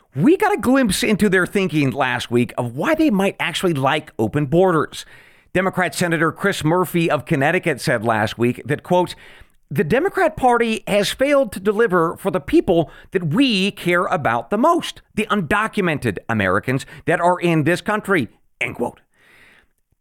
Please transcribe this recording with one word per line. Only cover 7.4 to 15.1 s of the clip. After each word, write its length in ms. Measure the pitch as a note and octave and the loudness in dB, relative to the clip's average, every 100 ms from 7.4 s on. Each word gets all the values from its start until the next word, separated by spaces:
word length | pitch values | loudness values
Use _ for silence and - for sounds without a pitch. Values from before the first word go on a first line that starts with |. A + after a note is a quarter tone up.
| C#3+ F3+ E3+ B2 | 0 0 -2 -2
said 240 | - A#2+ | -2 -2
last 340 | A#2 A2 G#2+ - | 0 0 -2 0
week 240 | A#2+ B2 A#2 | -2 -2 -6
that, 180 | D3 | -6
quote, 300 | - F3+ F3 - - - - _ - | 0 0 0 -6 -20 -20 -20 _ -6
"The 140 | D3+ | -4
Democrat 520 | D3+ B3 F#4+ G4 F4 - | 0 0 0 0 0 2
Party 480 | B3 A#3+ A#3 A3 - | 2 2 2 -2 -2
has 240 | G#3 F#3 | 0 0
failed 400 | - C#4 C#4 A#3+ | 0 2 2 0
to 80 | G3 | -2
deliver 580 | G3 G3+ A#3 F3+ E3 - | -2 2 2 2 0 -2
for 140 | F#3+ | -4
the 80 | F#3 | -4
people 500 | - E4 - E3+ - - - | 0 2 4 2 0 -6 -6
that 160 | F#3+ E3 | -4 0
we 420 | F#3+ C#4 G3 G3+ | 2 2 2 -2
care 360 | - E3+ F3 F#3+ | -2 -2 0 0
about 440 | F3 B2 A#2 - | -2 0 -2 -2
the 80 | G#3 | 0
most, 460 | D4+ E4+ - - _ | 2 2 -2 -12 _